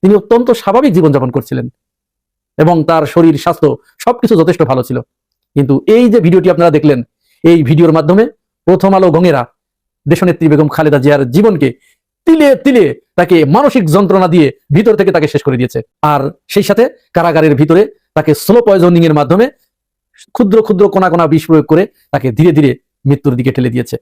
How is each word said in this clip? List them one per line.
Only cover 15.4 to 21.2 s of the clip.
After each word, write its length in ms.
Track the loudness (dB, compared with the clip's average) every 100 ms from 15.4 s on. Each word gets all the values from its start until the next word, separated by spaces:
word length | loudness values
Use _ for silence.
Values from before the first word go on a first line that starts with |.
করে 140 | -4 -4
দিয়েছে। 260 | -4 -8 -12 _
আর 280 | -4 -2 -4 -10 _
সেই 140 | -6
সাথে 260 | -2 -2 -2 -4 _
কারাগারের 400 | -4 -2 0 0
ভিতরে 360 | 0 0 0 0 _ _
তাকে 200 | -6 -2
স্লো 260 | -4 0 2
পয়জনিং 440 | 4 2 2 2
এর 100 | 2
মাধ্যমে 360 | 0 0 0 -2 _ _ _ _ _ _ _ _
ক্ষুদ্র 300 | -4 0 0
ক্ষুদ্র 260 | 0 0 0
কোনা 220 | 0 -2
কোনা 160 | 0